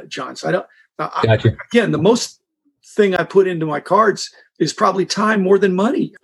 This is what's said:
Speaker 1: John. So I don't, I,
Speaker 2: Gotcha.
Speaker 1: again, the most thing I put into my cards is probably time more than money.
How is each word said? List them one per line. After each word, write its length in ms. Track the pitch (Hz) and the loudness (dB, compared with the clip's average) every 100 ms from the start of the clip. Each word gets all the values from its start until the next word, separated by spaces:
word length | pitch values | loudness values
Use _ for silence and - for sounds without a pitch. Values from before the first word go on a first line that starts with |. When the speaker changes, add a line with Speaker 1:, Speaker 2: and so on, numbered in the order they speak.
| - | -16
Speaker 1:
John. 280 | - 135 - | -14 -12 -10
So 120 | 156 | -6
I 20 | |
don't, 140 | 185 - _ _ - | -4 -6 _ _ -12
I, 240 | - - - | -10 -2 0
Speaker 2:
Gotcha. 300 | 110 117 - - | 2 2 -2 -2
Speaker 1:
again, 200 | 233 190 | 0 0
the 60 | 151 | 2
most 440 | 180 247 - - _ _ _ _ _ - | 2 2 -2 -14 _ _ _ _ _ 0
thing 180 | 202 180 | 0 0
I 80 | |
put 240 | 165 190 185 | 0 2 2
into 180 | 170 156 | 0 -4
my 140 | 147 | -6
cards 540 | - 196 220 190 - - _ - | 0 2 2 0 -6 -16 _ -6
is 160 | 156 | -4
probably 320 | - 208 185 170 | -2 -2 0 -2
time 380 | 190 220 220 | -2 0 0
more 160 | 185 196 | 2 2
than 160 | 196 180 | 2 0
money. 400 | 220 370 - - | -2 -2 -6 -8